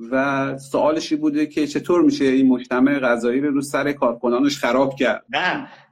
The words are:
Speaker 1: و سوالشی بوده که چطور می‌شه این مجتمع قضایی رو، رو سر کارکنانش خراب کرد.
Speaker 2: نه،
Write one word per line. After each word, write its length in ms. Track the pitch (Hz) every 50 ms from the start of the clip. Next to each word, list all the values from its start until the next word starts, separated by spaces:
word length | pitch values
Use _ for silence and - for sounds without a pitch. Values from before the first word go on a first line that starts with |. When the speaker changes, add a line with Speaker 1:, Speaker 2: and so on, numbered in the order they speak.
| 117 113
Speaker 1:
و 460 | 127 131 135 143 139 135 135 135 135 -
سوالشی 580 | - - - 131 123 147 156 160 156 - 160
بوده 300 | 151 151 156 143 151 151
که 220 | 147 - - 151 143
چطور 340 | - 151 131 - 180 175
می‌شه 240 | 160 147 139 - 143
این 220 | 135 131 131 135 131
مجتمع 520 | 127 120 - - 123 123 127 135 143 139
قضایی 420 | 131 123 120 117 117 120 120 131
رو، 100 | 139 151
رو 100 | 139 139
سر 300 | 139 139 - 139 135 147
کارکنانش 680 | 143 - - - 117 - - 120 120 123 139 143 139 -
خراب 340 | - 123 120 131 139 135 135
کرد. 300 | - 135 117 104 - - -
Speaker 2:
نه، 380 | 117 147 175 180 151 - - - - - - _